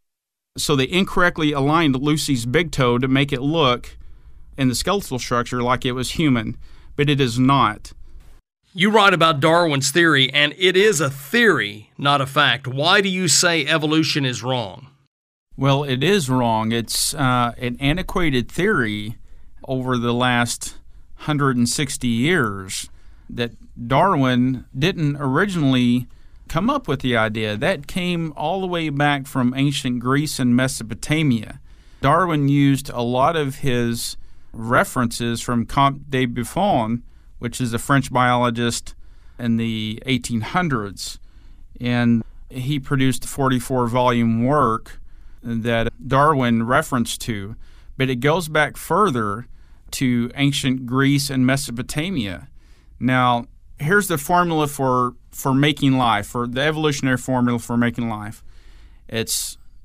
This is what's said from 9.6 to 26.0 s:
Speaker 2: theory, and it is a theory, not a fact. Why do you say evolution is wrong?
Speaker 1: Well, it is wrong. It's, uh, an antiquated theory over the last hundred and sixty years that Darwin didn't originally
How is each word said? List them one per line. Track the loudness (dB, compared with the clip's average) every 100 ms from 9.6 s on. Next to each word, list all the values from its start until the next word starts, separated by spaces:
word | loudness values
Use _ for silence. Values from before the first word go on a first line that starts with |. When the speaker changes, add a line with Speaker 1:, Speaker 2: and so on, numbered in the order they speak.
| 4 2 0
Speaker 2:
theory, | 4 4 4 4
and | 2 0 2
it | 2 4
is | 4 2
a | -2
theory, | -6 -2 4 4 4 0 -6 -14 -4
not | 2 2
a | 2
fact. | 2 2 2 -4
Why | -2 2 2
do | 2
you | 0 2
say | 2 2 2 0
evolution | 0 2 2 0 0 -2
is | -2
wrong? | -2 -2 -4 -10 -20 _ _ _ _ _ _ -2
Speaker 1:
Well, | 2 2
it | 0 0
is | 2 2 2
wrong. | 2 2 0 0
It's, | -2 -2 -2 -2
uh, | 0 2 2 0 -2
an | -8 -2
antiquated | -2 0 -2 -2 0 0 -2
theory | -2 0 0 0 -4 -8 -12 -16 -18 -18 -14 -6
over | -4 -2 -2
the | 0
last | 0 2 2 0 -4 -10 -14 -18 -20 -20 -10
hundred | -4 0 2 2
and | 0
sixty | 0 -4 -4 -2
years | 0 2 2 0 -4 -8 -10 -12 -16 -20 -20 -12
that | -8 -8 -8 -20 -10 0
Darwin | 2 4 4 2 2 2 -2 -8 -2
didn't | -2 0 -2 -2
originally | -2 0 0 0 2 2 2 0